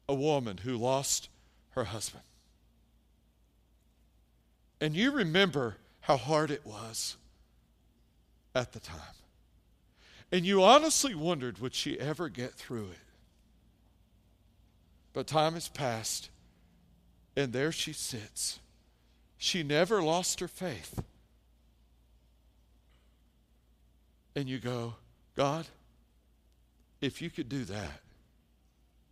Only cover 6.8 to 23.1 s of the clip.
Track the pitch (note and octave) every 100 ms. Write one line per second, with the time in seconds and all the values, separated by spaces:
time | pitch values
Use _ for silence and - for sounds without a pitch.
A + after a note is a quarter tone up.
6.8 | A2+ A2 - - - _ _ _ _ _
7.8 | _ _ _ _ _ _ _ B2+ A#2+ A2+
8.8 | - E2 C#2 - _ _ _ _ _ _
9.8 | _ _ - - - F3+ F3 G3 F#3 C4+
10.8 | D#4 - C#4 F3 D#3+ E3 B2 F#2+ B2 -
11.8 | D3 C3+ C3+ D3+ F3 - B2 - - A#2+
12.8 | G2+ E2+ - - _ _ _ _ _ _
13.8 | _ _ _ _ _ _ _ _ _ _
14.8 | _ _ _ - B2+ D3+ D#3 E3 - -
15.8 | C#3 A2+ A2 - - - - _ _ _
16.8 | _ _ _ _ _ - C#3 A#2 D3+ E3
17.8 | - D3+ - A#2 G#2 - - - - _
18.8 | _ _ _ _ _ - - F#3 D3 D3
19.8 | F3+ A3 D#3 E3+ F3+ - F3+ - F#3 A2
20.8 | - - - - _ _ _ _ _ _
21.8 | _ _ _ _ _ _ _ _ _ _
22.8 | _ _ _